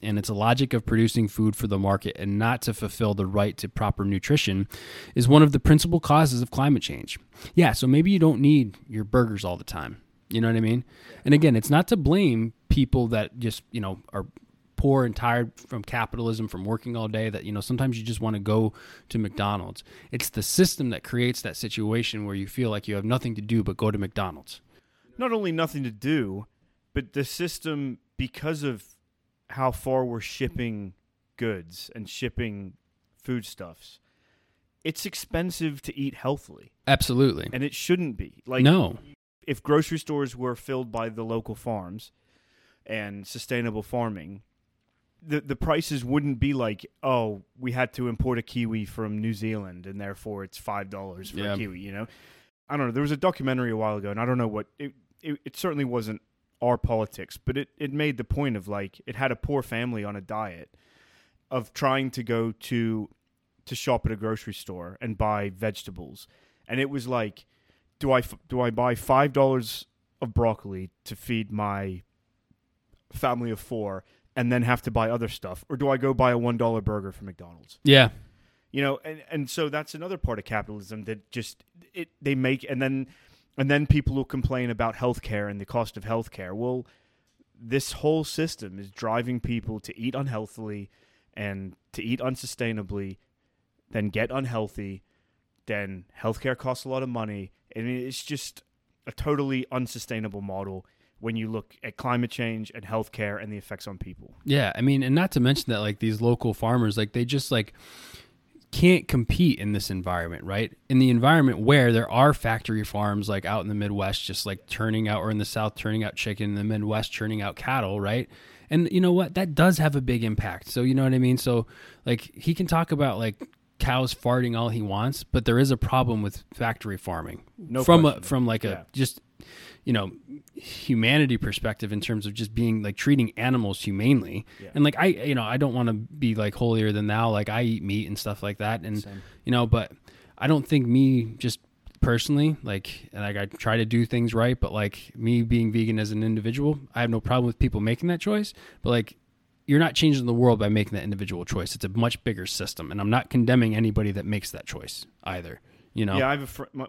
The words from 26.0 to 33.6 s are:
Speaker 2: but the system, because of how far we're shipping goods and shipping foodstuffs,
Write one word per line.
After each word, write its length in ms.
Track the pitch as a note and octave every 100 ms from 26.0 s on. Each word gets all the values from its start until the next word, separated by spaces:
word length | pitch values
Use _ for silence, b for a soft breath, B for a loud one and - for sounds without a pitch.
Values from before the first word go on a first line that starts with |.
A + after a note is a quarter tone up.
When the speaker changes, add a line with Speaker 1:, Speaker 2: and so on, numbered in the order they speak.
| C3 D#3 G#2 F#2+ A2 _ _ _ _ C#3+
Speaker 2:
but 180 | B2
the 100 | C#3
system, 760 | C3+ - E3+ - D#3+ D3 C#3 B2 _ -
because 460 | C3 - D3+ D#3
of 200 | C#3+ A2 - _ _ _ _ _ _
how 180 | - C3
far 340 | A#2+ - C3
we're 160 | B2+ A#2
shipping 720 | - - B2+ - A#2+ G#2+ G2 - _ _ _ -
goods 540 | A#2 G2 E2 F2 -
and 160 | - G2+
shipping 640 | - B2 - A#2 G2+ F#2+ - _ _ _ _
foodstuffs, 840 | - B2 G#2 -